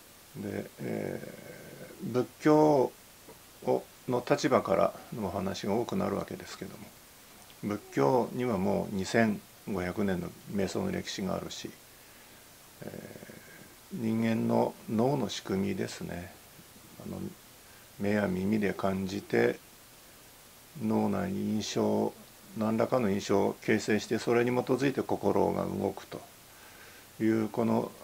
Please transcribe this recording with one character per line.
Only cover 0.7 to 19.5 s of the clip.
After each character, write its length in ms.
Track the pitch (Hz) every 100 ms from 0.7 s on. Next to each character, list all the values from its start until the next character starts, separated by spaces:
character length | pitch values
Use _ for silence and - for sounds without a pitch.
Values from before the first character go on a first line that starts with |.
| -
え 480 | 123 110 50 50 - - - - - - - -
ー、 80 | 185
仏 160 | 120 117 -
教 500 | 151 151 151 147 120 - - - - - - -
を、 180 | - 127 - - -
の 160 | 123 -
立 220 | 143 151
場 100 | 123
か 160 | 98 90
ら 160 | 95 - - 139
の 120 | 98
お 20 |
話 360 | 95 95 95 -
が 60 |
多 140 | 104 117
く 100 | 101
な 100 | 98
る 80 | 98
わ 100 | -
け 100 | 90
で 100 | -
す 120 | -
け 80 | 95
ど 100 | -
も、 80 | - - - - - - - -
仏 180 | 113 104 -
教 360 | - 139 127 110
に 100 | 127
は 140 | 123 101
も 300 | 98 95 90
う 20 |
二 120 | 98 92
千 340 | 113 113 98 - - -
五 140 | 98
百 240 | 90 90
年 160 | 101 87
の 80 | 85 - -
瞑 140 | 101 90
想 140 | 107
の 100 | 95
歴 160 | 92 92
史 140 | -
が 120 | 92
あ 60 | 90
る 100 | -
し、 200 | - - - - - - - - - - - - -
え 40 | - - - - - - - - - - - 190
ー、 60 |
人 180 | 113 113
間 280 | 113 113 117
の 260 | 117 117 - -
脳 260 | 110 123 143
の 140 | 104
仕 140 | -
組 240 | - 98 98
み 40 |
で 140 | 98 113
す 140 | -
ね。 400 | 85 87 90 - - - - - - -
あ 60 | -
の、 80 | 95 - - - - - - - -
目 120 | 101
や 160 | 104 101
耳 320 | 92 95 107
で 120 | 101
感 340 | 92 98 95 95
じ 160 | 101
て、 360 | - 120 120